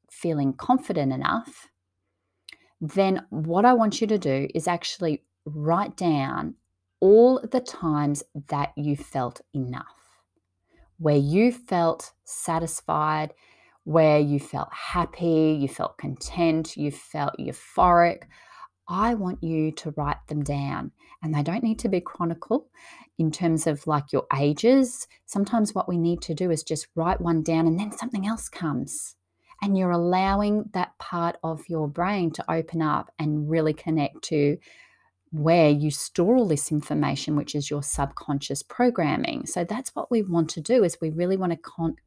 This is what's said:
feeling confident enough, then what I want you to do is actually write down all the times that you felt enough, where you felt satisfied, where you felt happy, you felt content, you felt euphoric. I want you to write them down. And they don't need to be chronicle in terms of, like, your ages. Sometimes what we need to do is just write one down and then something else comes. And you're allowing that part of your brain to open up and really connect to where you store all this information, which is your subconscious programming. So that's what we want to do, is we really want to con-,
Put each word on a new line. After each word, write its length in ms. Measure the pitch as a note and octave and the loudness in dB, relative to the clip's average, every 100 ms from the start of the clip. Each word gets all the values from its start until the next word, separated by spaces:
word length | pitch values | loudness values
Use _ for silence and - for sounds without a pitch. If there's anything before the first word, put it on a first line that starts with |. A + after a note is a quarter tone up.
| _ | _
feeling 440 | - E3+ D#3 C#3 | -8 -2 0 0
confident 600 | C3+ - C4 - F3 C3+ | -2 0 0 0 -2 -2
enough, 560 | C3 C#3 A3+ - - - _ _ _ _ _ _ _ - - _ _ | 0 0 -2 -4 -16 -20 _ _ _ _ _ _ _ -20 -20 _ _
then 460 | D#3 F#3 F#3+ F#3+ - | -4 0 0 0 -4
what 340 | - D#3+ F3 | -8 -2 4
I 100 | A#3 | 4
want 260 | B3 A3 - | 6 2 0
you 60 | G#3+ | 0
to 120 | G#3+ | 0
do 300 | D#3+ C3+ C#3 | 0 0 -2
is 140 | - D#3+ | -2 -2
actually 560 | F3 - - E3+ D3 - _ | -2 -4 -4 -2 -2 -6 _
write 520 | - D3+ D3 E3+ G3+ - | -12 -6 0 0 -2 -2
down 580 | F3+ D3+ C3+ - - - _ _ _ _ | 0 2 0 -4 -8 -10 _ _ _ _
all 400 | F#3+ G#3+ A#3+ B3+ | 8 10 10 6
the 200 | A3 B3+ | 0 -4
times 640 | A#3+ - E3 D3+ D3 C#3+ - - C#3+ | -4 -6 -2 0 0 -2 -6 -14 -6
that 240 | D3 C#3+ - | -4 -4 -4
you 200 | D3 C#3+ | -4 -4
felt 440 | - C#3 B2 - - | -4 -6 -6 -6 -10
enough, 720 | C#3+ B2+ B2+ - _ _ _ _ _ _ _ _ _ _ _ | -6 -6 -8 -14 _ _ _ _ _ _ _ _ _ _ _
where 180 | D#3 D3 | 2 4
you 340 | C#3+ E3+ A#3+ | 4 4 4
felt 640 | A#3+ - F#3 E3 - - - | 2 -2 2 2 0 -6 -18
satisfied, 1120 | - - - E3 E3 - - D#3 D3+ D#3 D3+ - _ _ _ _ | -12 -8 -4 -2 -4 -6 -4 -2 0 -2 -4 -8 _ _ _ _
where 380 | - D#3+ D#3 D3+ | 0 4 6 6
you 180 | D3 C#3+ | 4 0
felt 340 | C#3 C#3 - | -2 -8 -8
happy, 840 | - - F3+ E3 - F3 D#3+ D#3 D3+ | -8 -6 -4 -4 -2 2 4 4 2
you 80 | C#3 | -2
felt 300 | - - - | -4 -6 -6
content, 800 | - C3 - - E3 D#3+ D#3+ - | -10 -8 -10 -2 0 0 -2 -6
you 160 | D3 | -6
felt 440 | C#3+ - D3+ C#3+ - | -6 -10 -6 -4 -4
euphoric. 840 | C3+ C3 - - F3+ F3 E3+ - - - - - - _ - | -8 -10 -6 2 6 8 6 2 -8 -20 -20 -20 -20 _ -8
I 260 | F3+ A3 | -2 0
want 280 | A#3 F#3 - | 0 -4 -6
you 300 | E3 D#3+ D#3 | -4 -2 -2
to 180 | D#3 D#3+ D3 | -4 -8 -4
write 280 | C#3+ D3 - | -4 -4 -6
them 160 | D3+ | -6
down. 480 | C#3+ C#3 C#3 - - - _ - | -4 -4 -4 -6 -8 -12 _ -12
And 120 | D#3+ | -4
they 80 | D3 | -2
don't 220 | D3 F#3 | -2 -2
need 140 | A3+ A3 | -2 -2
to 80 | A3+ | 0
be 120 | F#3+ | -2
chronicle 720 | F3 - E3+ E3+ - C#4+ - _ - - - - | -2 -4 -4 -4 -2 -4 -4 _ -20 -20 -16 -2
in 120 | D#3+ | -2
terms 360 | D#3 E3+ D#3+ D#3+ | 0 0 2 0
of, 200 | C#3+ - | -2 0
like, 260 | D3 C#3+ | -2 0
your 140 | C#3 - | -2 -2
ages. 720 | C#3 D3 D3 A3+ C4+ B3+ - - _ | 0 0 2 4 4 4 -2 -16 _
Sometimes 500 | - G3+ G3+ A#3 G#3+ | -8 -4 0 0 0
what 140 | - - | -2 -2
we 100 | F3 | 0
need 220 | E3 E3+ | 0 -2
to 120 | - | -4
do 160 | D#3 F#3 | -4 -2
is 120 | D#3+ | -2
just 260 | - D#3 - | -2 -8 -6
write 260 | - E3 F#3+ | -4 -2 0
one 220 | E3+ E3 | 0 0
down 240 | D#3+ E3 E3 | 2 2 2
and 140 | E3 | 0
then 100 | G#3 | -4
something 360 | G3+ A#3+ G#3+ F#3+ | -8 -6 -4 -4
else 220 | A3+ - | -4 -8
comes. 680 | - E3 C3+ C#3 - - - _ _ _ - | -6 -4 -4 -6 -8 -12 -16 _ _ _ -8
And 140 | G3+ G3 | 0 2
you're 140 | F#3 | 2
allowing 720 | F3 E3+ F3+ F#3+ G3 G#3 G#3 G#3 | 2 2 2 2 2 0 0 -2
that 240 | F#3 F3+ _ | -4 -4 _
part 380 | - F3 E3+ - | -10 -4 -4 -4
of 260 | E3 D#3+ - | -6 -8 -6
your 200 | E3 D3+ | -4 -4
brain 420 | D3 F3 G3+ E3+ | -2 -2 0 -2
to 200 | - E3 | -2 -2
open 300 | E3 D#3+ E3+ | -2 -2 -2
up 280 | D#3 D3 - - | 0 -2 -4 -6
and 320 | D#3 D3+ D3 | -2 -2 0
really 220 | D#3+ D#3 | 0 0
connect 500 | D3+ - D#3+ D3 - | -2 -2 0 0 -4
to 340 | - D3+ C#3+ D3+ - - - _ _ _ _ | -4 2 2 0 -6 -20 -20 _ _ _ _
where 400 | D#3 D3+ E3+ D#3 | -2 2 6 6
you 200 | D3 D3+ | 4 2
store 460 | C#3+ - - F3+ B3+ | -2 -4 0 2 4
all 100 | A3 | 4
this 240 | D3 - | 0 0
information, 640 | D3+ D3 D#3 C#3+ C#3+ - | -4 -2 -2 0 -2 -2
which 200 | D3+ D3 | -2 -2
is 160 | D3 C#3+ | -6 -4
your 120 | D3 | -6
subconscious 800 | C#3+ - C#3 - - C#3+ - C#3+ | -4 -4 -4 -4 -4 -4 -4 -8
programming. 840 | - - B3 A#3+ G#3 - - - - | -8 0 2 2 0 0 -2 -4 -6
So 180 | - | -6
that's 300 | F3 A3 C4 | -4 -6 -8
what 160 | - - | -8 -2
we 120 | A#3 | 0
want 280 | G3 E3+ D#3+ | 2 0 0
to 100 | - | -2
do, 240 | D3 B3+ | 0 4
is 160 | F#3 - | 4 0
we 100 | D#3+ | -4
really 260 | D#3 F3 F#3+ | -2 0 0
want 160 | F3+ | 0
to 60 | E3 | -4
con-, 380 | - - E3 D#3+ | -8 -4 -4 -4